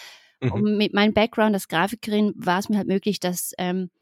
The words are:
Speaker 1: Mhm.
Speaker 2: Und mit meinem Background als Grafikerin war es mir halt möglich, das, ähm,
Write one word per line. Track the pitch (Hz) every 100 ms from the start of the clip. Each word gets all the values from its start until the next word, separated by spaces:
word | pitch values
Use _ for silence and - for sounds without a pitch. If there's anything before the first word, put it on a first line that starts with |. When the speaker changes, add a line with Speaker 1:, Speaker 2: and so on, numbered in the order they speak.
| - - _ -
Speaker 1:
Mhm. | 127 98 208
Speaker 2:
Und | 107
mit | 208
meinem | 202 214
Background | 208 226 - 214
als | 196 -
Grafikerin | 165 196 233 - 208 208 160
war | 170 180
es | 208
mir | 208
halt | 185
möglich, | 190 214 185
das, | 180 180 - -
ähm, | 180 185 180 _